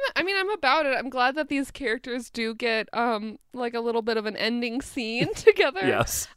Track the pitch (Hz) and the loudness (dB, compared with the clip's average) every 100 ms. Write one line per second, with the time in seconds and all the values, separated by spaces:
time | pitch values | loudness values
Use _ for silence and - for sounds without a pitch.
0 | 539 - 349 392 381 415 262 311 285 254 | 2 0 0 0 0 0 4 4 2 0
1 | 247 254 254 294 294 277 269 - 254 254 | -2 2 2 2 0 -2 -2 -4 -2 -2
2 | 254 247 233 233 226 220 233 220 - 226 | -4 -6 -6 -4 -4 -2 0 0 0 0
3 | 240 214 220 - _ 247 240 233 233 226 | 2 0 -2 -10 _ -6 -4 -2 0 0
4 | 226 220 214 - 220 240 240 240 - 269 | 2 0 0 0 0 0 0 -2 -4 -4
5 | 220 233 339 440 440 415 302 370 381 101 | -2 0 0 2 4 4 2 0 2 2
6 | - - - | 0 -2 -6